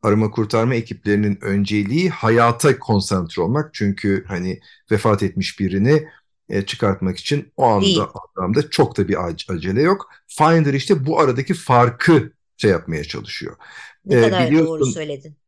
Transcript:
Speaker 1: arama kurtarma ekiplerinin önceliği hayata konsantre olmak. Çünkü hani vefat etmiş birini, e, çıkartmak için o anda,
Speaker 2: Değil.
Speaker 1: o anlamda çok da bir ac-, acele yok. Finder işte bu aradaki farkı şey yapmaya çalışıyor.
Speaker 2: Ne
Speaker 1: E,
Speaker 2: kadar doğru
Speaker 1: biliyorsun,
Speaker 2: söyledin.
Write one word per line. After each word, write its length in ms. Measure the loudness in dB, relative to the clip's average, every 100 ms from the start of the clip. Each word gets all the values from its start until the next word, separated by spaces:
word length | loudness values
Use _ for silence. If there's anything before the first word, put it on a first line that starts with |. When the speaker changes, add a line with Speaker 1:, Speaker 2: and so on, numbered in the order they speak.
Speaker 1:
arama 280 | 2 2 0
kurtarma 440 | -2 -2 0 0
ekiplerinin 640 | -2 -4 -8 -2 0 0 -2
önceliği 680 | -4 -2 0 -2 0 0 -2
hayata 680 | -2 2 4 4 4 2 2
konsantre 640 | 0 0 0 -2 -4 -4
olmak. 320 | -2 -2 -4
Çünkü 500 | -4 -4 -2 -2 -2 -4
hani 320 | -8 -6 -8 _ _ _
vefat 320 | 0 2 0
etmiş 380 | 0 -4 -8 -4
birini, 480 | -4 0 2 2 0 _ _ _ _
e, 140 | -6
çıkartmak 560 | -4 -2 -2 0 -4 -6
için 340 | -4 -4 -6 -2
o 80 |
anda, 200 | 2 2
Speaker 2:
Değil. 140 | 2 0
Speaker 1:
o 420 | -2 -8 -16 -8
anlamda 300 | -2 -2 -2
çok 260 | 0 0 0
da 120 | -2
bir 60 |
ac-, 380 | -2 -4 -8 -8 -8
acele 260 | -4 0
yok. 280 | 0 0 -4 -20 _
Finder 480 | 0 4 4 2
işte 320 | -2 0 0 0
bu 140 | 0
aradaki 340 | 2 0 -2
farkı 760 | -6 2 4 4 2 4 4 4 _ _ _
şey 140 | 0
yapmaya 340 | 0 -2 -8
çalışıyor. 520 | -8 -12 -12 -14 -14 -16 -20 -20 -20 _
Speaker 2:
Ne 120 | 0 4
Speaker 1:
E, 20 |
Speaker 2:
kadar 200 | 4 4
doğru 100 | 2
Speaker 1:
biliyorsun, 420 | 2 2 0 -2
Speaker 2:
söyledin. 440 | -4 -8 -10 -12 -20